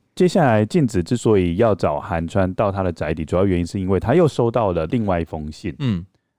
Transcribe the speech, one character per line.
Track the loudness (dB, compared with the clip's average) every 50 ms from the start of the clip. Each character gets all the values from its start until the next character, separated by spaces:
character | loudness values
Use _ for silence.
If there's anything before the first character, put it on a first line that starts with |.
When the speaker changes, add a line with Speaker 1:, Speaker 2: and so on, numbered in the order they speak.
| _ _ _
Speaker 1:
接 | 0 2
下 | 2 4 4 4
来 | 4 4 4 2
静 | 2 2 0 0
子 | 2 0 -2 -2
之 | 0 -2
所 | 0 2 4 4
以 | 4 4 2 2
要 | 2 2 2 2
找 | 2 0 -2 -2 -4
韩 | -4 -4 -4 -4 -4
川 | -2 -2 0 0 0 0
到 | -2 -2 -2
他 | 0 -2
的 | -2 -4
宅 | -4 -4 -4 -6 -4
邸， | -6 -4
主 | -2 0
要 | 0 2
原 | 2 2 0
因 | -2
是 | -2 -4
因 | -4 -2 0
为 | 0 0
他 | 0 2 2
又 | 2 2
收 | 2 2 0 -2 0
到 | 0 0 0 0
了 | 0 -2 -2
另 | -2 -2 -2 0
外 | 0 0 -2
一 | -2
封 | -4 -6 -8 -8 -10
信。 | -12 -10 -10 -10 -8 -4
Speaker 2:
嗯。 | -4 -4 -2 -4 -6 -10 _ _ _ _ _